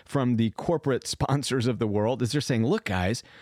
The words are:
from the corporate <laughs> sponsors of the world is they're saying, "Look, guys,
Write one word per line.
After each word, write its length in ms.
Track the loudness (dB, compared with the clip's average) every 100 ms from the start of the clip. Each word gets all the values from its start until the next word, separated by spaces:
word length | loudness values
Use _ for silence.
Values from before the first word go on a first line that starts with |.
| -4
from 320 | 0 2 2
the 140 | 0
corporate 560 | 0 -2 0 2 -2 -2
<laughs> 80 | -4
sponsors 520 | 0 0 0 0 0
of 120 | 0
the 80 | 0
world 340 | 2 0 0
is 100 | -2
they're 100 | -2
saying, 240 | 0 0 2
"Look, 200 | 0 -2
guys, 380 | -2 0 -2 -8 -20